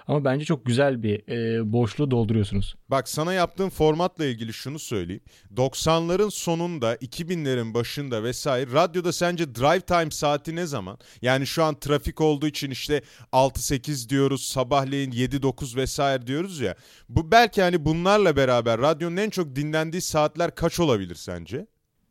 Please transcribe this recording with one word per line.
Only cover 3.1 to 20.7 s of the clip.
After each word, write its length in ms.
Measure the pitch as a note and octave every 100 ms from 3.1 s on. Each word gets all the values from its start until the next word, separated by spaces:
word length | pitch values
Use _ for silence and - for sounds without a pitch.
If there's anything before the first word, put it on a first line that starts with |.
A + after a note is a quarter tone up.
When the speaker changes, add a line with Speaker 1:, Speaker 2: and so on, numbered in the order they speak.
| D3 E3
Speaker 2:
yaptığım 360 | F#3 E3+ - F#3+
formatla 560 | - D#3 D#3 F3+ - C#3+
ilgili 280 | A2+ A2+
şunu 260 | G#2 C3 D3+
söyleyeyim. 420 | - G#2 F2 G2+ - _ - G2+
Doksanların 720 | C3 - D#3+ E3 E3+ F#3+ G#3
sonunda, 680 | - F3 E3 F3 E3 A#2 A#2+
iki 340 | B2+ - E3+
binlerin 440 | F3 C#3 B2+ A2+
başında 500 | A#2 A#2 D3 C#3+ A2+
vesaire, 480 | A#2 B2 D3+ B2+ C3
radyoda 400 | C3+ F3+ F3 E3+
sence 440 | - F3 F3 D#3 A#2
drive 260 | C#3 F#3
time 300 | - F3 D#3
saati 440 | - D3 D3 E3 E3
ne 100 | F3
zaman? 340 | C3 F#2 - - -
Yani 260 | A#2+ C3 C3+
şu 160 | E3
an 160 | D#3 D3
trafik 420 | C#3 D3 - -
olduğu 260 | D#3 C#3+ D3+
için 240 | - C#3
işte 300 | B2 - D3 - - -
altı 340 | C3 C3+ B2+ -
sekiz 440 | C#3 D3 C#3 A#2
diyoruz, 360 | C#3 C#3 C3+ -
sabahleyin 680 | C3+ B2 C#3+ C3+ C#3 C3+
yedi 300 | A#2+ B2+ C3+
dokuz 340 | C3 - C3+ B2
vesaire 520 | C3 - C#3 C3+ A#2+
diyoruz 320 | C#3+ G3 D#3+
ya. 160 | G2+ - - - -
Bu 220 | B2 D#3+
belki 300 | A3+ A#3 G3+
hani 240 | F3+ F3 D3
bunlarla 500 | E3 F3+ G#3 F#3 C#3
beraber 460 | B2+ A#2+ A#2 A2+
radyonun 360 | C#3+ D3+ E3+ F3
en 120 | G#3+
çok 260 | F#3 D3+ B2+
dinlendiği 460 | D3+ D#3 D#3+ F3
saatler 540 | - D#3 D3+ D#3 E3+ -
kaç 240 | E3